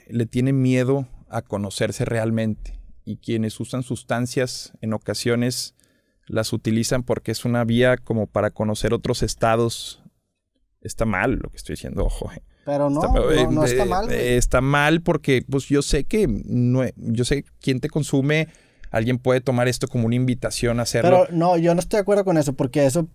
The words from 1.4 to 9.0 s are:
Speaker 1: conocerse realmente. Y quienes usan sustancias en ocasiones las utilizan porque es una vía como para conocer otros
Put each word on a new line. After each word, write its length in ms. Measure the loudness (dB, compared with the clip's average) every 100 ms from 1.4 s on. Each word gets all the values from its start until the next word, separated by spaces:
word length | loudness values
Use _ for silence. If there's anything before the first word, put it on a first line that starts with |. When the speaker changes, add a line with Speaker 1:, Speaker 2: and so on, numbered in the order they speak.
Speaker 1:
conocerse 640 | -6 -6 -6 -4 -4 -2 -4
realmente. 720 | -2 -2 -2 -2 -4 -10 -14 -16 -18 -14
Y 120 | -12
quienes 420 | -4 -2 -2 -6
usan 240 | -8 -8
sustancias 880 | -6 -8 -4 -4 -2 -2 -4 -6 -14 -10
en 120 | -6
ocasiones 840 | -6 -6 -4 0 0 0 -4 -10 -14 _ _ _ _ -6
las 260 | -4 -4
utilizan 500 | -4 0 0 0 -2
porque 280 | -2 -4 -4
es 120 | -4
una 220 | -2 0 2
vía 320 | 4 4 2
como 300 | 0 -2 -2
para 240 | 0 -2
conocer 420 | 0 -2 0 0
otros 300 | -2